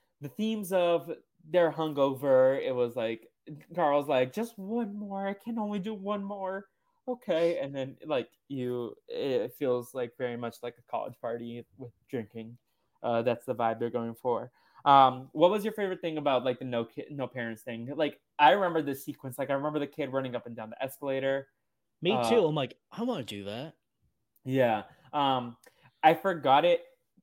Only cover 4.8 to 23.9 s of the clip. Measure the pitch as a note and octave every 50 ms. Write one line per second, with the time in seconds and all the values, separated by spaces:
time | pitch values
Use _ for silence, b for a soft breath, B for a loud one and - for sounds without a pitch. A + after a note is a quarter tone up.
4.8 | A#3 G3+ G3+ G#3 G#3 G3 G3 G3 G3 G3 G3+ - - A#3 A3+ A3+ G#3 G#3 G#3 G3+
5.8 | F3+ A3 A3 F#3+ F#3+ G3+ G#3 G3+ G3 G3 G#3 G3 F#3+ F#3 F#3+ G3 G3+ _ _ _
6.8 | _ _ _ _ _ B3+ B3 A#3+ - G#3 E3 E3 E3+ E3+ F3 - C#3+ C#3 C#3 C3+
7.8 | C3 C3+ C3+ - - D#3 D3+ B2 A#2 - _ _ _ - C#3 C3 B2 B2 B2 B2
8.8 | A#2+ G#2+ - - _ - A#1+ - - C#3 B2+ A2 G#2+ B2+ - - D3 B2+ B2 B2
9.8 | A#2+ - - C3 B2 A#2+ - - B2+ A#2+ A#2+ A#2+ A#2+ A#2 - - A#2+ B2 - -
10.8 | _ _ A#2+ A2 G#2 A2+ A#2+ - - A#2 A#2 A#2 A#2+ A#2 A#2 A#2+ - - _ C3+
11.8 | B2+ A#2 - _ _ _ C#3 A#2+ G#2+ - - A2+ A2 A2+ A#2+ - _ _ _ _
12.8 | _ _ _ _ - A#2+ A#2 A#2 A#2 B2 A#2 A#2 - C3 A#2+ A#2 A#2 A2+ A2 A2+
13.8 | A#2+ A#2 A#2+ A#2 A#2 A#2 A2+ - - B2+ A#2 A2 B2 B2+ b b b b b b
14.8 | b D3 C#3 C3+ C3+ B2+ B2+ B2+ C3 - - D#3 E3 F3+ G#3 G#3 G3 A3 G#3+ A3
15.8 | G3+ F#3+ F#3 F3 - E3 D#3 D3+ C#3+ C#3+ C3 B2 B2 C3 B2 - C3 B2+ B2 A#2
16.8 | A2+ - _ C#3+ - - D3 C#3 B2+ - - B2+ A#2 A2+ A2+ - - B2+ A2+ A#2
17.8 | A#2 C3 C3 D#3 - D4 - - _ _ _ - D3 D#3 F#3+ G3+ F#3+ F3 E3 E3
18.8 | C#3+ C#3+ C3+ C3+ - D3+ - - - C3 B2 C#3+ C3+ B2 C#3 C#3 C#3+ D3+ D3+ D3
19.8 | C#3+ C#3 - D#3 C#3 B2+ C3 C3+ C3 B2 A#2+ A#2 - A#2+ A#2 A#2 A2 A2 A2+ -
20.8 | C3+ C3+ - - C#3+ C#3 C3+ C3+ C3 C3+ C3+ C#3 C3+ - _ _ _ _ _ _
21.8 | _ _ _ _ D#3+ F#3 A3+ B3 A#3 A3+ A#3 A3+ F3 D3+ D#3 D3 C3 A#2+ - -
22.8 | _ _ - F#3+ A#3 B3+ A#3 D3+ A2+ - G#2+ G2+ G2 G2+ G#2+ A#2+ D3 D#3+ - _
23.8 | _ _